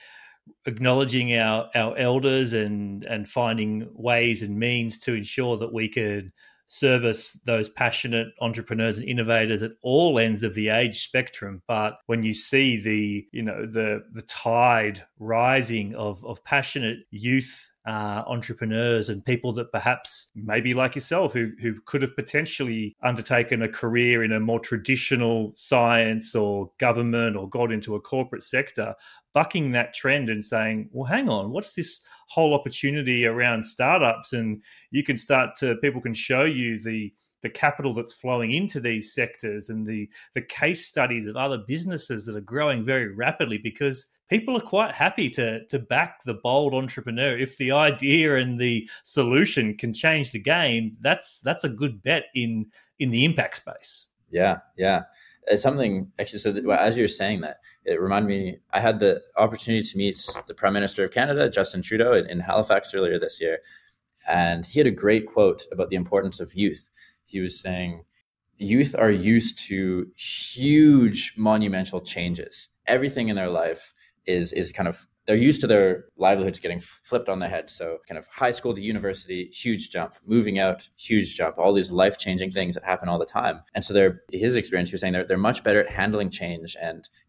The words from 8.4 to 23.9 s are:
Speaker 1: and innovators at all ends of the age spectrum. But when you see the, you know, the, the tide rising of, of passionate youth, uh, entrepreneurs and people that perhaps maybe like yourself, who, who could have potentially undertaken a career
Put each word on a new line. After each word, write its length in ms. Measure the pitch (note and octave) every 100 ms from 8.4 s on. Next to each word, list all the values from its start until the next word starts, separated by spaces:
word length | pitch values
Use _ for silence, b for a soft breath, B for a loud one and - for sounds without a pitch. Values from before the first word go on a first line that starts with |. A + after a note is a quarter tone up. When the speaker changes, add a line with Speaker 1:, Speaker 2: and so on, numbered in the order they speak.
| A#2+ A2+ - A2+ A2+ G#2+
Speaker 1:
and 80 | -
innovators 560 | A#2+ A2+ A2+ A2 G#2+
at 100 | A2 -
all 360 | B2 C#3+ E3+ A#2+
ends 240 | A2+ G#2
of 120 | A2
the 160 | G2+ G#2+
age 320 | A2+ B2 -
spectrum. 580 | - B2+ C3 - G2 F#2+ -
But 300 | A2 G#2+ - -
when 160 | A#2
you 100 | A2
see 480 | G#2+ - C3+ C3+ A2+
the, 460 | G#2+ G#2+ G#2 G2+ -
you 100 | A#2
know, 240 | A2 G2+ A2
the, 360 | A2+ G#2+ - -
the 100 | A2+
tide 800 | - - A#2 A#2 B2 A#2 G#2+ G2 - -
rising 760 | A2 A#2 B2+ C3+ A#2 A2+ G2+
of, 300 | - G#2+ F#2+
of 180 | A#2 -
passionate 560 | - C#3 - C#3 A2+ A#2 -
youth, 600 | G#2 A#2+ C3 B2+ - - _ A2
uh, 360 | G#2+ G#2 G#2 -
entrepreneurs 840 | A#2+ - - A2+ A2+ A#2+ A2+ G#2+
and 120 | G2+
people 300 | B2+ B2 B2+
that 180 | A#2 A#2
perhaps 600 | A2 B2 B2 - - -
maybe 380 | G#2 A2 A2+ B2
like 220 | B2 C3
yourself, 400 | C#3 - F3 E3+
who, 180 | B2 A2+ A#2
who 140 | A#2 G#2+
could 160 | - C#3
have 160 | C3 -
potentially 800 | - D3 D#3+ - B2+ A2+ G#2+ -
undertaken 580 | B2+ A2 - B2 A#2 A#2
a 80 | A2
career 560 | - A#2